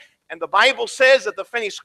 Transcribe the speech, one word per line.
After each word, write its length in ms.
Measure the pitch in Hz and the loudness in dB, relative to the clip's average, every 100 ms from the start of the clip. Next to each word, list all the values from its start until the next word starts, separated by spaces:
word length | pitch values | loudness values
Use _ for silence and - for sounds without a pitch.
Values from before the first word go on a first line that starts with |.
| _ _ - | _ _ -20
And 100 | 165 | -12
the 60 | 165 | -4
Bible 400 | 190 247 233 233 | 2 2 0 -6
says 380 | - 262 269 | 0 4 4
that 100 | 208 | 0
the 100 | 196 | -8
finished 360 | 185 233 208 - | -8 -8 -8 -10